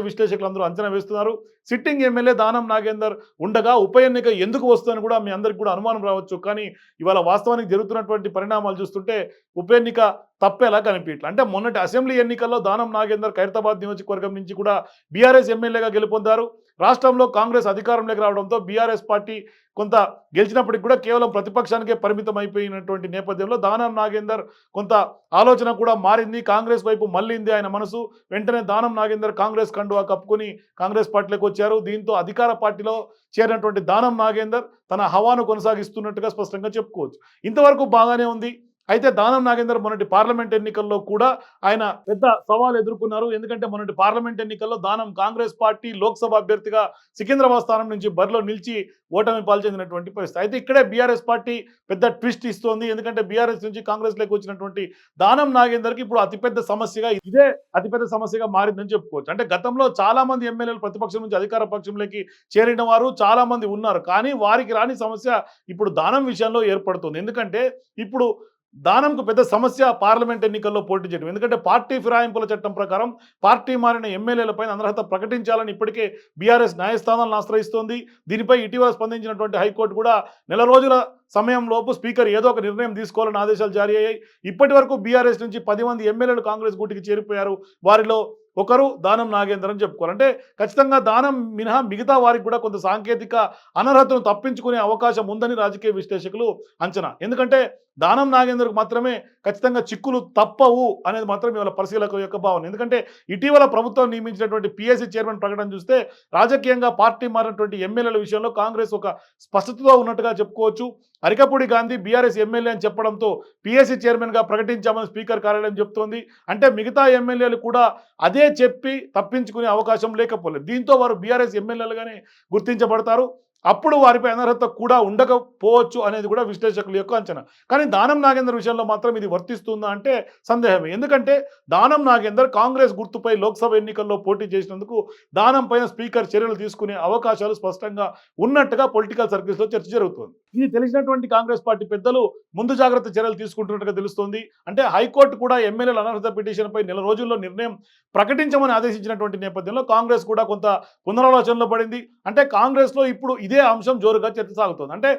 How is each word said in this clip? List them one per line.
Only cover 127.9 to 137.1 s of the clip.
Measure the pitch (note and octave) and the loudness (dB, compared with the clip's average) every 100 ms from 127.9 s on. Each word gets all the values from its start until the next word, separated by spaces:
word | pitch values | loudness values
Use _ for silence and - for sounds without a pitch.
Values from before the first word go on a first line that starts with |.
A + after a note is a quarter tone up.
| G3 | 2
దానం | B3 D4 C#4 | 2 4 4
నాగేందర్ | C4 B3 A#3+ | 4 0 -2
విషయంలో | A#3 A#3 G#3+ | -2 -2 -2
మాత్రం | G#3+ A#3+ A3 | -2 -2 -2
ఇది | G3+ | -2
వర్తిస్తుందా | F3 F3 A#3+ - A3 G#3 G3+ | -4 -6 -10 -8 -6 -6 -4
అంటే | C4+ B3 - _ - | -2 -2 -4 _ -2
సందేహమే. | A#3+ A#3 F#3 D#3+ G3 | 2 4 2 0 -4
ఎందుకంటే | C#4+ C4+ A#3 C#4 C#4 - - | 0 2 4 2 0 -12 -2
దానం | E3+ B3 D4+ C4+ | 4 6 6 4
నాగేందర్ | A#3 G#3 G#3 B3+ G#3 | 4 2 2 2 2
కాంగ్రెస్ | A#3+ C4 B3+ G3 | 2 4 2 2
గుర్తుపై | A3 A#3 A3+ G#3+ | -10 -6 -2 0
లోక్సభ | G#3 - A#3 A3 | 0 0 2 2
ఎన్నికల్లో | G#3+ G#3+ G#3 G3+ F#3+ | 0 -4 -4 -2 0
పోటీ | G#3 G#3 | -2 -2
చేసినందుకు | F#3+ F3+ F#3+ G#3 A3+ - - _ F3 | -4 -4 -10 -8 -6 -6 -10 _ -2
దానం | A3+ C4+ A#3+ | 0 0 0
పైన | A#3+ A#3 | -2 -2
స్పీకర్ | F#3 A#3 A#3 F#3 | -8 -6 -4 -2
చర్యలు | G#3 A3+ G3+ | -2 -2 -6
తీసుకునే | G#3 G#3 G#3 G3 | -10 -10 -10 -6
అవకాశాలు | E3+ | -2